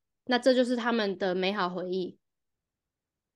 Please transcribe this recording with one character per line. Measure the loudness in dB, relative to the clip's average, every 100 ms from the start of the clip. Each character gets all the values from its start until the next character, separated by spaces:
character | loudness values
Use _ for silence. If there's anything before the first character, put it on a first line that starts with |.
| _ _ -2
那 | 2
这 | 4
就 | 4
是 | 2 0
他 | 0
们 | 0 0 -2
的 | -2
美 | 0 -2
好 | 0 -4
回 | -4 -4
忆。 | -4 -6 -10 _ _ _ _ _ _ _ _ _ _ _